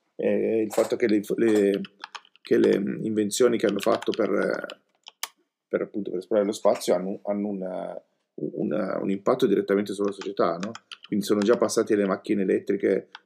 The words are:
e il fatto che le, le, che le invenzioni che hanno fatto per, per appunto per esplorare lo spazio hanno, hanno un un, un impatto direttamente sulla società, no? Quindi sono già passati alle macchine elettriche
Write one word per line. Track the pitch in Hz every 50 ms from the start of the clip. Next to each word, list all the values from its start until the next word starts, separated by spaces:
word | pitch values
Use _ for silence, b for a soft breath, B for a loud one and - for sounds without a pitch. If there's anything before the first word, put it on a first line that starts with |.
| _ _ _
e | - 117 107 101 104 101 104 110 110
il | 107 104
fatto | - 113 110 - 123
che | - 123
le, | 113 110 104 101 - -
le, | - 117 113 107 104 101 98 98 95 98 - _ B B B B B B B _ _
che | - - 120 117
le | 110 101 101 98 101 - 117 -
invenzioni | - 110 107 107 104 101 - - 123 120 117
che | 101 -
hanno | 101 101 101
fatto | - 110 110 - - -
per, | 98 - 104 101 98 101 95 - - - - - - - _ _ _ _ _ - - _ - - _ _ _ _ _ _ _ _
per | 92 -
appunto | - - - 107 98 -
per | - 92
esplorare | 95 - 113 104 101 101
lo | 107
spazio | - - 101 - - - - 92
hanno, | 87 92 95 104 -
hanno | - 104 104 101 101 104
un | 101 95 92 92 92 90 90 90 90 - - _ _ _ _ _ _
un, | - - - - - - - - 101 95 95 - -
un | - 98
impatto | 95 98 - 127 127 127 -
direttamente | 98 101 95 98 - 98 101 104 - 98
sulla | 98 101 101
società, | 98 - - 98 - - 110 85 82
no? | 85 92 110 117 - _ _ - - -
Quindi | - 104 101 95
sono | - 107 104
già | 101 110 120
passati | - 113 107 - 117 107 107 110
alle | 104 101
macchine | 95 90 - - - 107 101
elettriche | 95 98 98 107 - - - 101 110 104 101 - - - - - _